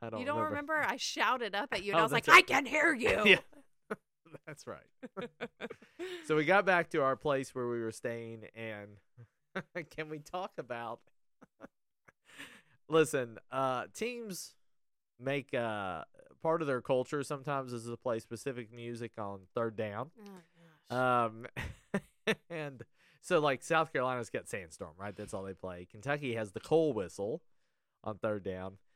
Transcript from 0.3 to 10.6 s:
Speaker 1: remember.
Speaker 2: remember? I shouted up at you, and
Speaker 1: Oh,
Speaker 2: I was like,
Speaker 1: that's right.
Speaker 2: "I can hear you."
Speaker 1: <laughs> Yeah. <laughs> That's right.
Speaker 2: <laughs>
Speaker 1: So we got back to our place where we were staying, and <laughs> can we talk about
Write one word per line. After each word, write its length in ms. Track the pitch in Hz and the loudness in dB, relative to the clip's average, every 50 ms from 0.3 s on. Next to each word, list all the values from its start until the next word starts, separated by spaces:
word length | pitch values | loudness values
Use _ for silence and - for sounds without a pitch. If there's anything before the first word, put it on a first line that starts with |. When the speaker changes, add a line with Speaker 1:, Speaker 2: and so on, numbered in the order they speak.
| 294 | 0
Speaker 1:
remember. 360 | - - 311 302 294 294 285 311 | 0 0 0 -2 -4 -2 -2 0
Speaker 2:
remember? 180 | 302 285 202 254 | 2 2 0 0
I 40 | |
shouted 560 | 254 - - - 277 226 214 247 254 233 202 202 | -2 -4 -4 2 2 4 4 4 2 -2 -2 -2
up 160 | 202 269 - 233 | -4 -4 -2 -4
at 100 | 196 190 | -4 -2
you, 80 | 202 | 2
and 60 | 196 | 4
Speaker 1:
Oh, 20 | 165 | 4
Speaker 2:
I 40 | 160 | 4
was 80 | 127 | 6
like, 140 | 143 - - | 4 2 8
Speaker 1:
that's 100 | - 330 | 10 10
right. 80 | 370 359 | 10 10
Speaker 2:
"I 100 | - - | 10 2
can 120 | 285 285 | 0 0
hear 260 | 226 254 311 302 339 302 | 2 2 4 4 4 4
you." 280 | 226 240 208 190 202 | 4 2 2 2 6
Speaker 1:
<laughs> 40 | 214 | 8
Yeah. 120 | 214 185 - - - - - - _ _ _ _ _ | 8 8 8 6 -4 -20 -20 -20 _ _ _ _ _
<laughs> 60 | 208 - _ _ _ _ _ 170 151 - - | -12 -12 _ _ _ _ _ -20 -20 -16 -14
That's 180 | 160 147 - - | -14 -14 -12 -12
right. 120 | - 95 71 - _ _ _ - - - 190 | -12 -12 -12 -14 _ _ _ -18 -12 -10 -10
Speaker 2:
<laughs> 100 | 170 151 - _ - - - _ - 226 - - - _ _ - 349 370 359 349 320 | -10 -10 -10 _ -12 -12 -10 _ -12 -12 -12 -16 -18 _ _ -10 -8 -8 -8 -8 -2
Speaker 1:
So 80 | - 156 | 0 0
we 80 | 151 151 | 2 4
got 200 | 151 185 202 185 | 6 4 4 6
back 240 | 185 185 175 165 - | 4 2 2 2 0
to 100 | - 156 139 | 0 2 2
our 120 | 135 131 | 2 2
place 380 | - - 151 139 135 131 - - | 0 0 0 0 0 0 -4 -4
where 120 | 131 123 | -4 -2
we 120 | 120 120 120 | -2 -2 -2
were 100 | 113 110 | -2 -4
staying, 540 | 107 - - 120 117 117 117 113 113 110 107 - - | -6 -4 -6 -6 -6 -6 -8 -10 -12 -14 -14 -16 -12
and 420 | 113 113 113 107 104 104 104 104 98 _ _ _ - 117 - _ _ _ _ _ 190 - - _ 180 160 | -10 -10 -8 -8 -10 -12 -16 -18 -20 _ _ _ -20 -20 -20 _ _ _ _ _ -12 -12 -10 _ -10 -10
<laughs> 40 | - - | -10 -10
can 140 | - 160 156 | -10 -8 -8
we 100 | 156 151 | -8 -12
talk 340 | 147 - - 180 190 208 - | -10 -8 -6 -6 -6 -6 -8
about 400 | - | -12